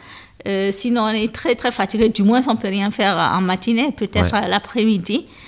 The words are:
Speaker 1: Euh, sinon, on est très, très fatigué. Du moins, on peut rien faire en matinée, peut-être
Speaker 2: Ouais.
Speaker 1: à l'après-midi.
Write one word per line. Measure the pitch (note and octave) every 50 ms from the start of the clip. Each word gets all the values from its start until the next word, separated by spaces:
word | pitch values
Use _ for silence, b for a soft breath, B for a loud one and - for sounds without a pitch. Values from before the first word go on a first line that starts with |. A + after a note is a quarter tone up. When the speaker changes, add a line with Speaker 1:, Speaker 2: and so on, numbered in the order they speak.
| B B B B B B B - -
Speaker 1:
Euh, | G3+ G3 F#3+ G3 G3 G3
sinon, | G3 - B3 A#3+ A#3+ G#3+
on | G#3+
est | A3 A3 G#3+ A3
très, | A3 - - A#3+ A#3+
très | - - A#3+
fatigué. | A#3 - G3 F#3+ - G#3+ A3+ A3+
Du | - -
moins, | G3 G#3 A#3 B3+ B3+ C#4
on | A3+
peut | A3+ - G3
rien | F#3+ G3 G3 G#3
faire | G#3 - G#3 G3 F#3
en | E3 E3 B2+ - F3+
matinée, | F#3+ F3+ F#3 F#3 - A#3 A#3 A3+ C#4 D4
peut-être | - - G#3+ G3 - G#3 - -
Speaker 2:
Ouais. | A3 G#3 A3
Speaker 1:
à | F3+
l'après-midi. | F#3+ G3+ - - - B3 G#3+ A3+ G#3+ F#3 E3+ - G#3 D#4+ - B B B B